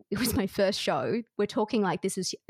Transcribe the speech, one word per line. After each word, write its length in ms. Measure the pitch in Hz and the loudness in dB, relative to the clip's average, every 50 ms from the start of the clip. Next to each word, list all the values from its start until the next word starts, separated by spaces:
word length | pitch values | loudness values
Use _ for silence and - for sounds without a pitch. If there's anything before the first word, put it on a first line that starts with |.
| - | -6
<laughs> 80 | - | -4
it 80 | - 214 | -2 -2
was 160 | 254 226 - | 0 0 0
my 100 | 262 190 | 0 0
first 340 | 190 - 208 196 190 196 - | 0 2 2 2 2 2 0
show. 440 | - 196 165 131 131 117 208 240 220 _ _ - | 0 0 0 0 0 0 0 -2 -4 _ _ -2
We're 80 | 208 | -2
talking, 340 | - - 240 214 - 254 214 | 0 0 0 0 2 2 2
like, 220 | 202 180 160 - - | 2 2 0 0 -2
this 140 | 190 - | -2 -2
is 180 | 190 180 - - - _ | -2 -4 -4 -6 -6 _